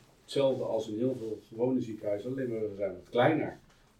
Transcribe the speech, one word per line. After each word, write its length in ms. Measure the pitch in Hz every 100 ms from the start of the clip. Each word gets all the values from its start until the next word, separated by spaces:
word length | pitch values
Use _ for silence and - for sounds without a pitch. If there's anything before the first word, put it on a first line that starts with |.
| - -
hetzelfde 420 | - 143 135 123
als 260 | 110 110 107
in 80 | 107
heel 180 | 127 110
veel 240 | 110 104 -
gewone 340 | 110 127 127
ziekenhuizen, 500 | 117 104 104 101 123
alleen 180 | 135 123
maar 200 | 113 104
we 60 | 98
zijn 180 | 98
wat 160 | 90 -
kleiner. 500 | 123 160 160 - - - - _